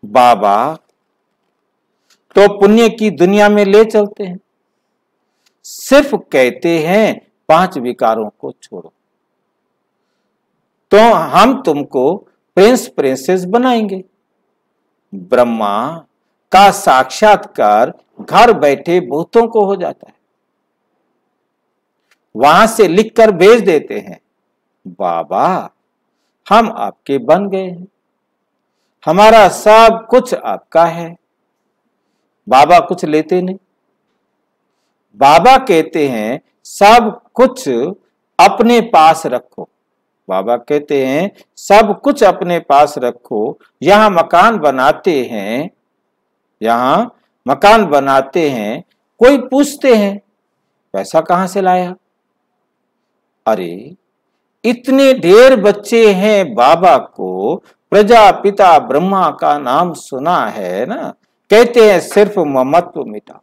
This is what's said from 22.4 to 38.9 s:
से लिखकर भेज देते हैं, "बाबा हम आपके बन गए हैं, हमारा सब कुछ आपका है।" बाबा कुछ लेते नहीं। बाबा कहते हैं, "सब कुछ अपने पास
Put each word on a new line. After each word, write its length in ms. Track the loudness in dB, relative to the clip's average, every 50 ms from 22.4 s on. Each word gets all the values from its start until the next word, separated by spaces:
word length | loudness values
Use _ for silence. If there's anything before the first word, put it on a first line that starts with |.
| 2 2 4 4 2 0
से 200 | 2 0 0 2
लिखकर 440 | 2 -2 -2 -2 _ 2 2 2
भेज 300 | 4 4 4 4 4 4
देते 380 | 2 0 -2 -2 -4 -6 -14 -14
हैं, 200 | -14 -16 -20 _ _ _ _ _ _ _ _ _ _ _ _ _ _ -20
"बाबा 840 | -14 _ -6 -6 -6 -6 -8 _ -4 -4 -2 -2 -4 -6 -10 -14 _ _ _ _ _ _ _ _ _ _ _ _ _ _ _ 0
हम 220 | 0 2 2 0
आपके 460 | -4 -8 -8 -8 -10 _ _ -6 -6 -6
बन 320 | 0 0 -2 0 0 -6
गए 200 | -8 -8 -8 -10
हैं, 180 | -14 -16 -20 -20 _ _ _ _ _ _ _ _ _ _ _ _ _ _ _ _ _ _ _ _ _ _ _
हमारा 440 | -4 2 4 6 6 6 6 4 4
सब 580 | 2 0 2 4 4 6 6 4 2 0 -6 0
कुछ 240 | 0 0 0 0 -10
आपका 520 | -8 -8 -10 -10 -10 _ _ _ 0 0
है।" 320 | 0 -2 -8 -14 -14 -16 _ _ _ _ _ _ _ _ _ _ _ _ _ _ _ _ _ _ _ _ _ _ _ _ _ _ 0
बाबा 300 | 2 2 4 4 4 2
कुछ 260 | 2 0 -8 -8 -6
लेते 360 | -4 -4 -4 -2 -2 -4 -4
नहीं। 160 | -4 -6 -10 -14 _ _ _ _ _ _ _ _ _ _ _ _ _ _ _ _ _ _ _ _ _ _ _ _ _ _ _ _ _ _ _
बाबा 420 | 0 2 4 4 6 6 6 4 4
कहते 520 | 2 0 -2 -2 -2 -2 -4 -4 -4 -4
हैं, 320 | -4 -6 -6 -8 -8 -10 _ _ _ _ _
"सब 580 | -20 -4 0 4 4 6 4 4 0 -8 -12 _ _ _
कुछ 360 | 0 0 0 0 -6 -8 -6 -4 -4 -6 -6 -10 _ _ _ _ _ _ _ _ 2
अपने 420 | 2 2 4 2 0 2 2 0
पास 440 | 0 2